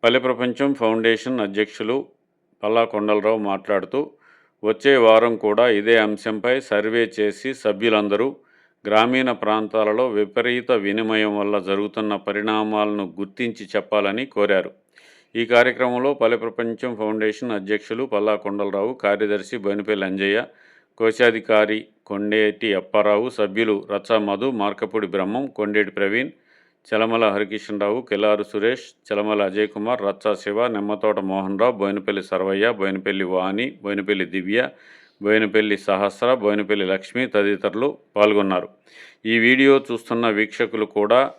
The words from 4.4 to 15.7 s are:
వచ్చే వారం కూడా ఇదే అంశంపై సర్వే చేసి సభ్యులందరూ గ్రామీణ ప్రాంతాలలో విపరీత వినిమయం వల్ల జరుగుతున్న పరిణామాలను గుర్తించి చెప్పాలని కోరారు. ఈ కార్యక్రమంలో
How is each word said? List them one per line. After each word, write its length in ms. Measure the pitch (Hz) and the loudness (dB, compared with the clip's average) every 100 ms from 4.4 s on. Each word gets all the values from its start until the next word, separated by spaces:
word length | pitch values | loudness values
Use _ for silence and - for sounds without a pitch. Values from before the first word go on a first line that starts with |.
| _ _ | _ _
వచ్చే 300 | 107 113 139 135 | -2 0 4 6
వారం 380 | 117 110 117 113 107 | 8 8 6 0 0
కూడా 220 | 104 123 | 4 4
ఇదే 260 | 104 104 117 | 4 4 4
అంశంపై 580 | 107 107 - 107 120 131 | 4 -2 -6 -4 -2 -2
సర్వే 440 | 131 104 107 113 113 - | 0 -2 0 0 -2 0
చేసి 340 | 104 98 131 | -2 -2 -8
సభ్యులందరూ 760 | 127 107 101 113 107 104 101 127 143 _ _ _ _ 104 | -4 -4 0 2 2 2 0 0 -4 _ _ _ _ 0
గ్రామీణ 460 | 107 117 127 131 | 2 4 2 0
ప్రాంతాలలో 760 | 120 107 107 107 110 107 107 127 | -2 0 -2 0 0 0 0 0
విపరీత 600 | 104 104 101 117 123 120 | 0 -2 0 -2 -2 0
వినిమయం 600 | 123 101 104 110 110 107 104 | 0 0 -2 0 0 0 0
వల్ల 200 | 101 104 | -2 -2
జరుగుతున్న 560 | 92 98 104 107 107 101 | -2 -4 -2 -4 -4 -4
పరిణామాలను 920 | 95 101 107 107 107 107 107 104 95 82 | -4 -4 -2 -2 -2 -2 -2 -2 -6 -8
గుర్తించి 460 | 98 - 120 110 98 104 | -12 -6 -8 -8 -6 -6
చెప్పాలని 500 | 95 107 101 107 139 | -2 -2 0 -4 -6
కోరారు. 480 | - 101 95 87 - _ _ _ _ _ 113 | -2 2 2 -2 -12 _ _ _ _ _ -6
ఈ 100 | 113 | 2
కార్యక్రమంలో 680 | 120 123 | 4 4